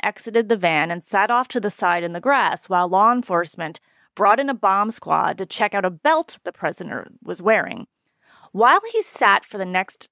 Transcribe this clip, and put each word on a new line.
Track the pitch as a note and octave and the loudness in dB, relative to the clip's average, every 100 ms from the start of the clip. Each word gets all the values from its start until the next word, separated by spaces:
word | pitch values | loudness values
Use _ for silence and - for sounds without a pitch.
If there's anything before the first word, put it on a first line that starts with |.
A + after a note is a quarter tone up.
exited | G#3 - A3+ A3+ G#3+ | -6 -6 -2 0 0
the | G#3+ | 0
van | F3 D#3 E3 | 2 2 0
and | F3 | -4
sat | - G3 A3 | -2 0 2
off | A#3+ B3+ | 2 0
to | A#3+ | -4
the | G3 | -4
side | - F3+ F3 | -2 0 0
in | E3+ | -2
the | F3 | -4
grass | C4 C#4 F#3 - - | 0 2 0 -2 -2
while | F3+ F3+ | 0 2
law | F#3+ A3 | 4 4
enforcement | B3 A#3+ E3+ E3+ - D#3 - _ _ _ - | 2 0 -2 -2 -6 -10 -10 _ _ _ 0
brought | G3+ A3+ | 4 4
in | C#4 | 2
a | |
bomb | A#3+ G3 G3 G#3+ | 0 0 2 -2
squad | - E3+ D#3 D#3 E3+ | -4 -2 0 0 -4
to | F#3 | -6
check | - G#3 | -2 -2
out | G3+ | 0
a | F#3 | -2
belt | E3 D4 D#4+ - - | 0 0 0 -2 -8
the | F3+ | -12
prisoner | - D#3+ - F3 A2+ - - | -6 -6 -6 -10 -12 -12 -16
was | - F3 | -10 -4
wearing. | F#3+ G#3 - - - _ _ _ _ _ _ | 2 2 0 -10 -16 _ _ _ _ _ _
While | F#3+ A#3+ F#4 A4+ | 2 4 4 2
he | A4+ | -4
sat | - - A3 G3 | -4 2 4 4
for | - G3+ | 0 -8
the | |
next | F#3 F#3 F#3+ - - | -4 -4 -4 -10 -14